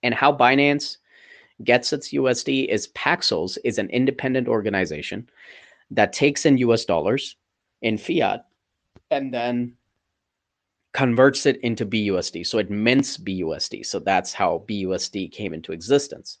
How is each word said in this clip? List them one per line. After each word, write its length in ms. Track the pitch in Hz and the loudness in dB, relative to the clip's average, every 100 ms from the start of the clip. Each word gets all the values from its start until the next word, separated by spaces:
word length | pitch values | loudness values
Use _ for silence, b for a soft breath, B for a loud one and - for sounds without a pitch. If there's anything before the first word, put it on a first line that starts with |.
And 100 | 123 | -2
how 180 | 113 139 | 4 4
Binance 640 | 143 123 135 143 143 - - b b b b b b | 6 4 6 4 2 -4 -14 b b b b b b
gets 280 | 110 123 - | 2 2 2
its 220 | 143 - | -6 -4
U 160 | 143 131 | -2 0
S 120 | 123 | 0
D 200 | - 135 | 0 -2
is 260 | 131 104 - | 0 -2 -4
Paxos 720 | - 139 170 - 87 90 - | -4 -2 0 0 -2 -2 -4
is 160 | 120 110 | -4 -2
an 120 | 101 | -2
independent 580 | 123 131 - 131 127 120 | 0 0 0 -2 -2 0
organization 800 | 113 104 98 90 76 - 101 123 B B B B B B | 0 0 0 -2 -4 -8 -10 -12 B B B B B B
that 240 | - 104 | 0 2
takes 320 | - 143 139 160 | 4 2 4 4
in 100 | 135 | 4
U 140 | 120 | 4
S 140 | 113 - | 2 2
dollars 500 | 85 80 135 - - _ _ _ _ | 0 2 -2 -4 -14 _ _ _ _
in 160 | 113 107 | -2 -2
fiat 480 | - 165 104 - - _ _ _ _ - _ | -2 0 0 -2 -8 _ _ _ _ -20 _
and 220 | 143 135 | -4 -2
then 440 | 123 120 120 123 120 _ _ _ _ _ _ _ _ _ _ _ | -4 -2 -2 -4 -8 _ _ _ _ _ _ _ _ _ _ _
converts 540 | - 131 117 135 135 143 | -2 0 6 6 6 0
it 120 | 127 | 0
into 240 | 117 113 | -2 -2
B 140 | 110 110 | -2 0
U 140 | 101 92 | 0 -2
S 120 | 90 | -4
D. 120 | - | -8
So 160 | 87 110 | -4 -2
it 120 | 101 | -2
mints 460 | 104 113 131 135 - | 0 2 2 0 -6
B 160 | 98 | -8
U 200 | 95 82 | -4 -4
S 140 | 76 - | -4 -6
D. 140 | - | -8
So 160 | - 98 | -8 -6
that's 340 | - 95 92 | 0 0 -2
how 320 | - 92 82 - | -2 -2 -2 -6
B 100 | 104 | -6
U 180 | 92 | -4
S 140 | 90 - | -4 -6
D 200 | 101 87 | -8 -10
came 240 | - 101 | -8 -10
into 200 | 80 80 | -10 -10
existence. 680 | 85 90 139 139 - - - | -12 0 0 0 -14 -18 -20